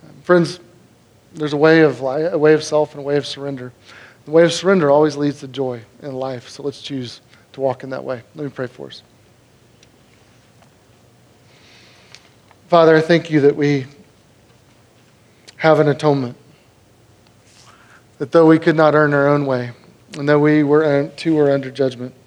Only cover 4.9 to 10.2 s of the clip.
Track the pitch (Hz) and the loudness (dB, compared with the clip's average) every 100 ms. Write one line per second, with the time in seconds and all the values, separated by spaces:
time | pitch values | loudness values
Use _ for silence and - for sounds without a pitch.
4.9 | 143 156 143 147 139 135 127 131 120 113 | 2 2 0 -4 -6 -12 -8 -8 -8 -14
5.9 | _ 147 131 131 127 - - 143 135 - | _ -14 -10 -10 -10 -14 -12 -12 -12 -12
6.9 | 139 123 - _ _ _ - 135 127 135 | -10 -12 -14 _ _ _ -2 -2 -2 -10
7.9 | 131 131 127 - 160 147 - 123 - - | -12 -10 -12 -12 -12 -12 -8 -10 -10 -18
8.9 | - _ _ _ _ _ _ _ _ _ | -18 _ _ _ _ _ _ _ _ _
9.9 | _ _ _ | _ _ _